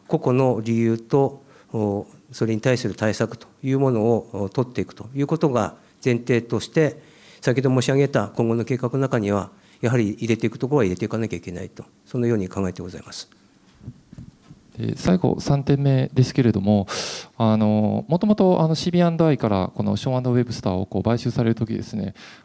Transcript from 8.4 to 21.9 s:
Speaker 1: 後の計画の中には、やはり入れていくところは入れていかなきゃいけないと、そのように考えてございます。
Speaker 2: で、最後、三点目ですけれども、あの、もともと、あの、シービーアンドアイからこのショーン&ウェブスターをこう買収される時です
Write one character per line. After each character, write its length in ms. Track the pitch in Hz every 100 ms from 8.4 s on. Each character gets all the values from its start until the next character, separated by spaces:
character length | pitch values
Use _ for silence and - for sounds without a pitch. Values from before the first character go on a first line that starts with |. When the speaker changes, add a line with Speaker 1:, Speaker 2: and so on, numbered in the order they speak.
| 117
Speaker 1:
後 60 |
の 100 | 117
計 120 | 113 123
画 100 | 123
の 80 | 135
中 200 | 131 123
に 120 | 101
は、 200 | 101 92 - _ -
や 80 | 101
は 80 | 123
り 120 | 104
入 180 | - 110
れ 80 | 107
て 100 | 113
い 40 |
く 80 | -
と 100 | 127
こ 80 | 143
ろ 20 |
は 60 |
入 60 | 98
れ 60 | 90
て 80 |
い 40 | 107
か 100 | 113
な 100 | 107
き 60 |
ゃ 20 | 87
い 40 |
け 120 | -
な 100 | 87
い 60 | 95
と、 160 | - - _ _
そ 120 | 127
の 80 | 120
よ 100 | 113
う 20 |
に 100 | 92
考 180 | 98 95
え 60 |
て 80 | 87
ご 80 | 90
ざ 100 | 82
い 40 |
ま 100 | -
す。 160 | - - _ _ _ _ _ - - _ - - - - - _ -
Speaker 2:
で、 180 | 113 110
最 220 | - 180
後、 200 | 127 -
三 240 | - 143
点 180 | 135 139
目 260 | 139 131 135
で 80 | 131
す 100 | 123
け 100 | -
れ 100 | 117
ど 80 | 101
も、 260 | 98 104 98 - - - - -
あ 180 | 113 110
の、 500 | 107 107 104 104 -
も 100 | 170
と 80 | 214
も 80 |
と、 280 | 208 190 180
あ 60 | 160
の、 60 |
シ 140 | 160 185
ー 40 |
ビ 80 | 175
ー 60 | 170
ア 40 |
ン 60 | 165
ド 100 | 165
ア 60 |
イ 40 | 139
か 120 | 113
ら 220 | 98 92
こ 80 | -
の 140 | 104 104
シ 100 | 135
ョ 100 | 127
ー 40 |
ン& 120 | 127
ウ 40 | 123
ェ 80 |
ブ 80 | 120
ス 100 | -
タ 80 | -
ー 20 |
を 120 | 92 98
こ 140 | 98
う 20 |
買 160 | 107 120
収 120 | 120
さ 120 | 113
れ 80 | 113
る 40 |
時 200 | 113 110
で 80 | 107
す 120 | -